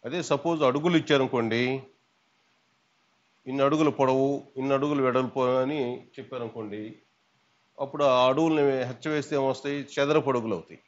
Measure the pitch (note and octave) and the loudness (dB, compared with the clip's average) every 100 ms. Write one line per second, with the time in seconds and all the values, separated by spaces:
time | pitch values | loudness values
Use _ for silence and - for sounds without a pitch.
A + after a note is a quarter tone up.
0 | A#2+ E3 D#3 C#3+ E3 E3 C#3 C3 E3+ E3+ | -8 -8 -2 -2 0 2 2 2 2 2
1 | - C#3+ C3 C3 A2+ A2+ B2+ C3+ C3+ _ | 4 2 2 0 0 0 -2 -4 -8 _
2 | _ _ _ _ _ _ _ _ _ _ | _ _ _ _ _ _ _ _ _ _
3 | _ _ _ _ - C3+ C#3 D3+ D#3 - | _ _ _ _ -10 0 2 4 2 2
4 | C3 C3 C3+ C#3 - B2+ C3+ C3+ D3 D3 | 2 2 2 -2 -8 -8 -2 0 0 0
5 | C3 B2 B2+ C3 B2+ B2+ C3 D3+ B2 B2 | 2 2 -2 -2 0 0 0 -2 -4 -6
6 | - - A#2+ C3 A#2 A2+ G#2+ G#2 G#2+ - | -14 -20 -14 -10 -10 -10 -10 -10 -12 -16
7 | _ _ _ _ _ _ _ - C3+ D3+ | _ _ _ _ _ _ _ -12 -10 0
8 | C#3+ B2+ B2+ C3+ E3 D#3 C#3+ C3 B2+ A#2+ | 2 4 4 4 2 4 2 2 -4 -6
9 | D#3 D3+ C#3+ D3 C3+ C3 C#3+ C#3+ C3+ - | -4 -4 -2 -2 0 -2 -6 -8 -6 -2
10 | C#3+ D3+ C3+ B2 A2+ F2+ - E2+ | 2 2 2 -2 -2 -6 -8 -20